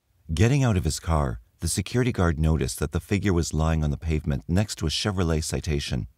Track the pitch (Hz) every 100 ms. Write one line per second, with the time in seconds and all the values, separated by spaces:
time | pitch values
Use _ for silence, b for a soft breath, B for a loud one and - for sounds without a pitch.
0 | _ _ - 80 113 143 131 90 80 -
1 | - 80 69 58 - - 82 - - 120
2 | 127 104 85 73 80 78 65 - 76 85
3 | - 101 98 85 80 78 80 80 76 69
4 | 78 78 76 69 - 87 - - 78 -
5 | 107 95 82 80 80 69 80 73 - 65
6 | 55